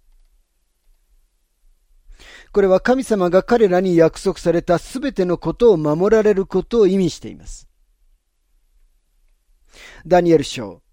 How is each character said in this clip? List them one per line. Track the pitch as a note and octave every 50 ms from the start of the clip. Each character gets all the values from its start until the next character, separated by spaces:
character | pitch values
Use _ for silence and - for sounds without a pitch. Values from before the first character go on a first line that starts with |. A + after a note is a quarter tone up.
| _ _ _ _ _ _ _ _ _ _ _ _ _ _ _ _ _ _ _ _ _ _ _ _ _ _ _ _ _ _ _ _ _ _ _ _ _ _ _ _ _ - - - - - - - - _
こ | - G#3 G3
れ |
は | F#3+ F#3 F#3+
神 | - - B3 C4+ B3+
様 | - A3 G3+ F3+ F3
が | E3 F#3+ F#3
彼 | - A#3+ A#3+ A3+ F#3+
ら | F3+ F3+ F#3+
に | F#3+ F3
約 | E3 E3 D#3+ - -
束 | - G3 F3+ -
さ | - F3 E3
れ | E3+ -
た | - F3 D#3+
す | - - - C4+
べ | A#3+ C#4 G#3+
て | - F#3
の | F3+ F3
こ | D#3 - D#3+ D#3+
と | - A#3 A#3+
を | G3+
守 | D#3+ D3+ D3 D3+ D#3+ F3+ G#3 A3
ら | A3 G#3
れ | G#3+ G#3
る | F#3 F#3+
こ | - - F#3 E3+
と | - - A#3+
を | G#3
意 | F3+ F#3+
味 | G3 F#3 D#3+
し | - -
て | - A2
い | F#2
ま | D2 -
す。 | - - - - _ _ _ _ _ _ _ _ _ _ _ _ _ _ _ _ _ _ _ _ _ _ _ _ _ _ _ _ _ _ _ _ _ _ _ _ _ _ _ _ _ _ - - - - - -
ダ | D#3 F3 F3+ F3
ニ | E3+ E3
エ | D3+
ル | C3+
書、 | - - - A2+ G2 F2 E2+ _ _